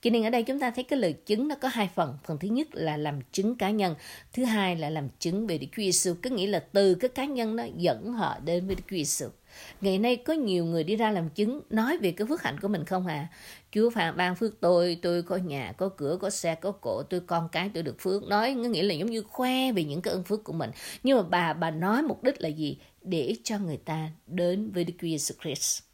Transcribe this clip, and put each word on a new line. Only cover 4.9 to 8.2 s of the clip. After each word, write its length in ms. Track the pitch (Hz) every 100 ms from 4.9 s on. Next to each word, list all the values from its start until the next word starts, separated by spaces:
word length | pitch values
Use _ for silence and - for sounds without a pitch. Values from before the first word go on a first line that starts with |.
làm 180 | 156 139 -
chứng 280 | 170 190 220
về 120 | 165
Đức 80 | 135
Chúa 100 | -
Giêsu, 320 | 196 180 185 170
có 80 | -
nghĩa 160 | 240 196
là 120 | 185 -
từ 220 | 202 196
cái 140 | 180 254
cá 160 | -
nhân 320 | 277 262 226 226
đó 80 | 233 -
dẫn 360 | 175 117 208
họ 260 | 240